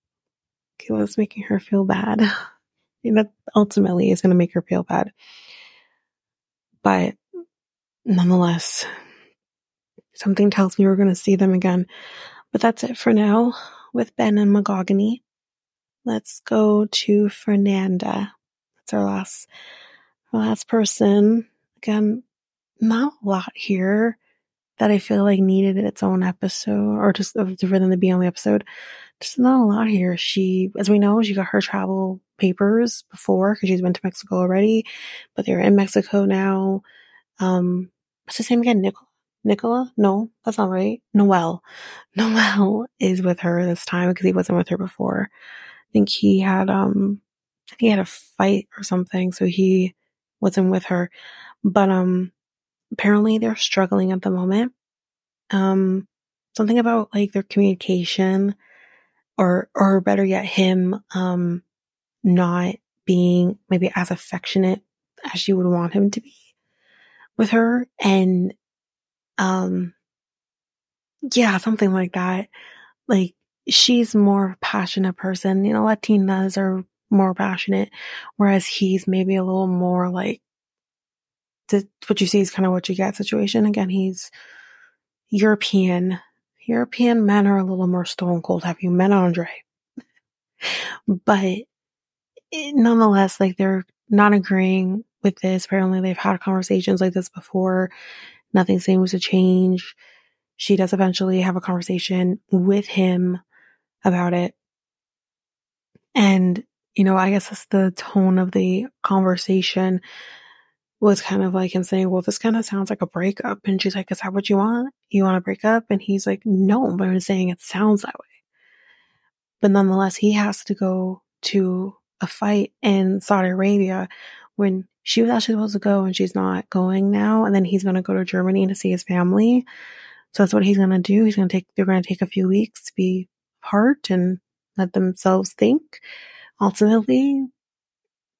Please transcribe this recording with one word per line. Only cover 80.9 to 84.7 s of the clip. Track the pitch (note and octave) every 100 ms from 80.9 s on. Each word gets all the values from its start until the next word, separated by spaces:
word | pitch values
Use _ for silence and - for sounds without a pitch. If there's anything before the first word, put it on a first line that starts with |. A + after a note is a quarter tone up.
| _ _ _ _ _ _ _ -
the, | G3+ G3+ _ -
what | G3+
you | F#3
see | G#3
is | F#3+
kinda | - F#3
what | F3+ F#3
you |
get | F#3 G3 G3+
situation. | G3+ G#3+ G3+ A3+ G#3
Again, | G#3 F#3
he's | F#3+ F#3+ F3+ - - - - -